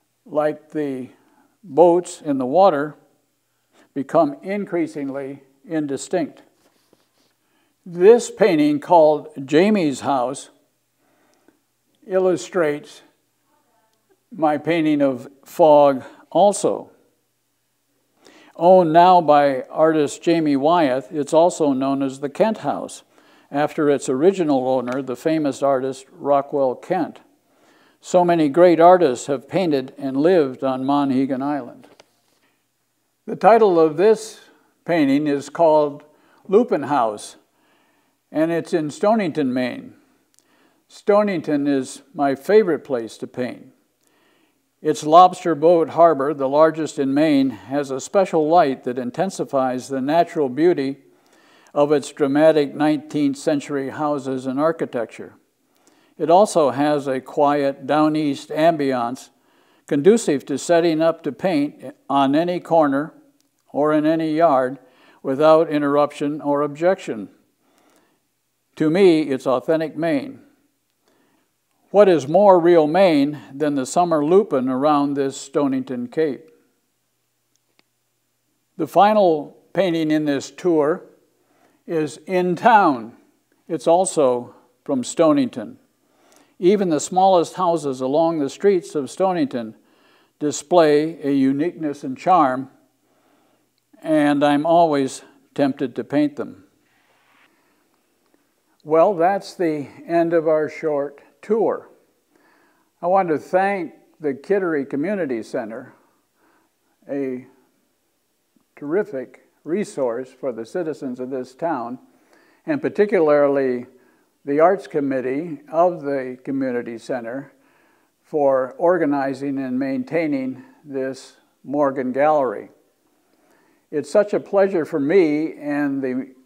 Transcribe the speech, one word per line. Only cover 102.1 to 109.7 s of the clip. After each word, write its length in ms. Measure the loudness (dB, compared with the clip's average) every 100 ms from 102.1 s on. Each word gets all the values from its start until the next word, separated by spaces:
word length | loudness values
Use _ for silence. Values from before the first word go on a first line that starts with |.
| _ _ _ _ _ _ _ _ _
I 40 | 0
want 220 | 0 0
to 100 | -4
thank 540 | -2 0 0 -4 -10 -16 _ _
the 140 | -8
Kittery 540 | -6 -4 -2 -2 -4 -4
Community 560 | -6 -4 -4 -4 -6
Center, 500 | -8 -10 -10 -14 -18 _ _ _ _ _ _ _ _ _ _ _ -10
a 380 | -8 -6 -8 -14 _ _ _ _ _ _ _ _ _ _ _ _ -16
terrific 640 | -6 -4 -4 -10 -12 -18 _ _
resource 680 | -6